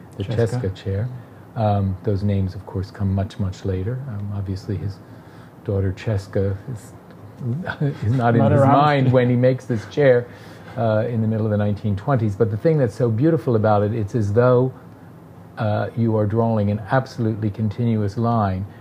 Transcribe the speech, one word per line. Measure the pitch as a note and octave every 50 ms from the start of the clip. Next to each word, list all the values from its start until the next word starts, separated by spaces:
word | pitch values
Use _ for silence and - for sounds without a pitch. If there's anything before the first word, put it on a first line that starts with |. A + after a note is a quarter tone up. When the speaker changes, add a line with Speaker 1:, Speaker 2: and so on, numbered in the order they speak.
| - - -
Speaker 1:
the | - G2
Speaker 2:
Cesca. | - A#2 A#2 A#2 A2
Speaker 1:
Cesca | B2 B2+ B2 G2+ G2
chair, | - - G2+ F#2+ G2 A#2 B2+ - - - - - - - - -
um, | A#2+ A2 G#2+ G2+ G2+ G2 F#2+ F#2 F#2 -
those | A2+ G2+ F#2 G#2
names, | G#2 G2+ G2 F#2+ F2+ -
of | G2 -
course, | - - G2 F#2 -
come | - - G2+ G2 F#2+
much, | G2 F#2 - - -
much | G#2 F#2 F#2+ - -
later. | G2 F#2 F#2 F#2+ A2+ B2+ B2+ C#3 C3+
Um, | G#2+ G2+ G2+ G2+ G2+
obviously, | G2+ F#2+ G2 F#2+ F#2+ - - G2+
his | G2 G2+ G2+ - - - - - - - - - - - - - - -
daughter | - G2+ G2 G2 G2 F#2
Cesca | - - A#2 A2 F#2+ - - - G#2 F#2+ G2 G2 G2 - - B2+
is, | - - - - - - - - - - - - - -
<laughs> | A#2+ A#2+ D#3+ F#3 - - - D3+ C#3 C3+ - -
is | G#2 B2+
not | C3 A#2 A#2+ A#2
in | A2+
Speaker 2:
Not | A2 A2+ -
Speaker 1:
his | C#3 C#3
Speaker 2:
around. | C3+ C3+
Speaker 1:
mind | C#3 D3 D3+ D3 C#3 C3 B2+ B2
when | B2+ B2 B2
he | B2
makes | B2 B2 B2+ C3 B2+ -
this | - B2 G#2+ - -
chair, | - D3+ D3 C3+ B2 A#2+ A#2+ - - - - - - - - - - A#2+
uh, | A2+ A2+ G#2+ G#2+ A2+
in | A#2+ B2 A2
the | A2 G#2+
middle | A2 A2 A2
of | A2 G#2
the | G#2
nineteen | G#2 G#2 G2+ G2 - G#2+ G2
twenties. | F#2 - - C#3 A#2+ A2+ G#2+ G2
But | - A#2 G#2
the | G#2+
thing | G#2+ - E3 D#3+ D3+
that's | C3 A#2 -
so | - B2+ A#2
beautiful | A2 G#2+ C#3 E3 E3 D#3 - C#3 A#2+
about | G#2+ G#2 G#2+ G#2 G#2 G#2
it, | G2+ A2+
it's | A#2 G#2 G2+ -
as | B2 G#2 G2+ G2+
though, | A#2+ A#2+ B2+ B2+ B2 B2+ C3 - - - - - - - - - - - - - - - - - -
uh, | A2+ G#2+ G#2 G#2+ G#2+ - -
you | - A#2 A2+ A2
are | G#2+ G#2+
drawing | G2+ G#2+ A2+ A#2 A#2 A2+ G#2+ G2+ G2+
an | G#2 G#2 G#2+ -
absolutely | B2 C3 B2+ - - - A#2 A2 A2 G2 A2 G#2+
continuous | G2+ - A2 G#2+ - - A#2+ A#2 A2+ G#2+ G#2 G2+ -
line, | A#2+ A2+ A#2 A#2 A2+ G#2 F#2+ F#2 F#2 G2 - - -